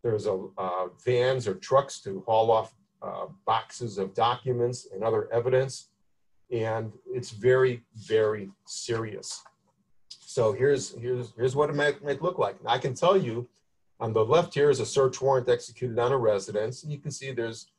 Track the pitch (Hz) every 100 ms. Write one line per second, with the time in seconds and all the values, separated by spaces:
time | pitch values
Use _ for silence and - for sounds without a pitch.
0 | 120 107 98 95 95 - 92 90 92 -
1 | 123 123 127 131 107 95 - 135 139 -
2 | - 98 104 110 113 110 107 _ _ _
3 | - - 92 - - 117 - - 120 101
4 | 95 - 117 117 131 120 120 123 - 98
5 | 113 113 104 117 120 127 131 - - _
6 | _ _ _ _ _ 120 110 110 110 -
7 | - 127 123 107 123 127 131 120 _ 113
8 | - 110 107 107 98 - - - - 113
9 | 110 98 - - - _ _ _ _ _
10 | _ - - - 110 101 135 139 - 120
11 | 120 123 117 - 131 135 147 143 143 143
12 | 143 131 175 131 104 - 120 123 135 123
13 | 175 196 131 113 123 _ _ _ _ _
14 | 113 110 110 156 165 143 147 127 107 143
15 | 131 127 131 131 120 120 - - 123 113
16 | 120 135 113 104 95 104 110 127 151 143
17 | - - 135 120 117 117 -